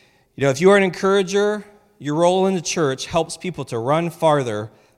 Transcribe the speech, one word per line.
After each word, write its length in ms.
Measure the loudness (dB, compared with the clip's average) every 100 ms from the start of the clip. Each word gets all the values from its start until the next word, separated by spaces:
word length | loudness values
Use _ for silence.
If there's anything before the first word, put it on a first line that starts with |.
| _ _ _ -2
You 80 |
know, 60 | -2
if 100 | 4
you 100 | 4
are 60 | 6
an 80 |
encourager, 800 | 2 0 0 0 0 -2 -2 -4 -10 -20 _ _
your 160 | -6
role 320 | 0 2 2 0
in 80 |
the 60 | 0
church 460 | -4 -2 -2 -2 -4
helps 300 | -2 -2 -6
people 280 | -10 -10
to 160 | -8 -6
run 300 | -2 0 -2
farther, 600 | 0 2 2 0 -4 -8 _ _